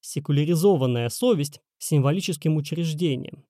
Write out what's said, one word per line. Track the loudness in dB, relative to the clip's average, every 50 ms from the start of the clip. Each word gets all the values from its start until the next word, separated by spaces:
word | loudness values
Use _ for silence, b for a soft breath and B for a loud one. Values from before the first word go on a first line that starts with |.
секуляризованная | -16 -8 -10 -10 -2 0 0 0 2 2 0 4 4 4 4 4 2 0 0 0 -2 -2
совесть | -4 0 2 2 2 2 0 -4 -8 -16 _ _ _
символическим | _ -6 0 2 2 2 2 0 0 -2 -4 -6 -2 0 0 0
учреждением | 0 -2 -4 -4 -4 -2 -4 -2 -2 0 -2 -2 -2 -6 -10 -16 -18 -20 _